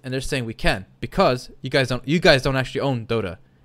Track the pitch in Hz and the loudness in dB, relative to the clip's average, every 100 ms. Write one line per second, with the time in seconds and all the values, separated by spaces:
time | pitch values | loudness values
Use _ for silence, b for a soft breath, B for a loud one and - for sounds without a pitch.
0 | 131 131 131 139 113 110 175 110 92 - | -8 -8 -4 -4 -6 -2 -2 -2 -6 -12
1 | - - 175 127 - - 131 139 127 123 | -6 2 2 2 -6 -12 -2 0 0 -2
2 | - 170 180 139 139 131 127 120 135 120 | -2 4 6 6 4 -2 -2 -2 -2 -4
3 | 110 117 95 - b b | -4 -4 -4 -10 b b